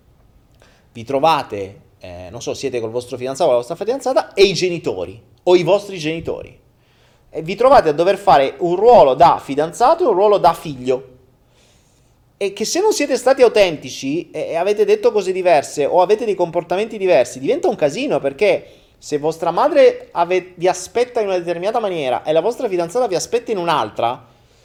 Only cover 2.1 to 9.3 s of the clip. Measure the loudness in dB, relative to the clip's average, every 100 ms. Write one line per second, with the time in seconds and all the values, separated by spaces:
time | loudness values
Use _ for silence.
2.1 | -18 -16 -12 -10 -8 -6 -6 -6 -8 -8
3.1 | -8 -8 0 2 2 -2 -6 -6 -4 -2
4.1 | -2 0 2 2 2 -4 -4 -6 -6 -8
5.1 | -12 _ _ 2 2 4 0 -2 -8 -8
6.1 | -6 -8 -10 -12 -20 _ _ _ _ _
7.1 | _ _ -12 -8 0 4 6 4 2 0
8.1 | 0 4 4 2 -2 -2 2 6 8 8
9.1 | 6 6